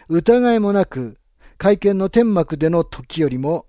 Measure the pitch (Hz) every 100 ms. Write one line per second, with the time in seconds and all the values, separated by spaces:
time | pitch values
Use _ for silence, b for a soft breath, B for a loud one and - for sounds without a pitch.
0 | b 165 190 240 247 233 202 202 180 131
1 | 120 - _ _ b b 196 202 202 190
2 | 190 233 233 190 156 147 156 170 160 -
3 | - 160 147 127 139 165